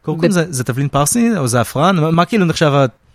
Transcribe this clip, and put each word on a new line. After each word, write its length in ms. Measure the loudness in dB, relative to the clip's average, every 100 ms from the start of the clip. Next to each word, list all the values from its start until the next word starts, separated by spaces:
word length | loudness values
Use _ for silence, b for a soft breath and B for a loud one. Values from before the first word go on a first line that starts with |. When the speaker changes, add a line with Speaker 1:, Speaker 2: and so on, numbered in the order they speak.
Speaker 1:
קורקום 260 | -6 -2 0
Speaker 2:
ב- 40 |
Speaker 1:
זה, 120 | 0 -2
זה 160 | -4
תבלין 240 | -4 -4 -2
פרסי 400 | -2 0 0 0 0
או 100 | -2
זעפרן? 480 | -2 -2 0 0 2
מה, 140 | 0
מה 140 | 0
כאילו 200 | 0 2
נחשב 280 | 0 2 2
ה-, 120 | 4 0 _ _